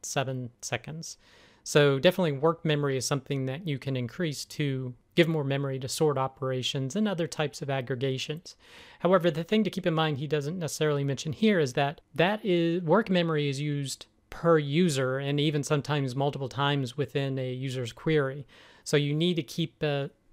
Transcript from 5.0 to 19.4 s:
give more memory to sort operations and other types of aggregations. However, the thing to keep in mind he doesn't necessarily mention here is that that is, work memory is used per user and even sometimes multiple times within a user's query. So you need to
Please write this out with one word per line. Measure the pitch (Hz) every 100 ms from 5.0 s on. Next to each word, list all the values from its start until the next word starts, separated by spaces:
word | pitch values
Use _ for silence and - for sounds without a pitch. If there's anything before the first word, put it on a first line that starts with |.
| _
give | - 165
more | 160
memory | 139 139 139 135
to | 127
sort | - 156 135
operations | 131 - 131 127 123 143 135 202
and | 214
other | 175 160
types | - 151 -
of | 127
aggregations. | 135 127 127 135 131 - 156 - - - - - -
However, | 175 185 170
the | 156
thing | 170 220
to | 196
keep | - 180
in |
mind | 160 156 139
he | 147
doesn't | 151 139 185
necessarily | 151 - 156 143
mention | 139 135 160
here | 123 220 190
is | 139
that | 123 143 160 _ -
that | 175 214
is, | 220 175 170 170
work | 165 190 220
memory | 185 170 151 147
is | 135
used | 151 143 135 - - _ _
per | - 170 160
user | 143 147 180 135 127 131
and | 139 143
even | 151 151
sometimes | 135 151 127 147 135 127
multiple | 143 139 131
times | - 143 143 127 -
within | 131 143 139 131
a | 127
user's | 127 135 131 117
query. | - - 156 135 143 - - - -
So | - 151
you | 143
need | 151 175
to | 165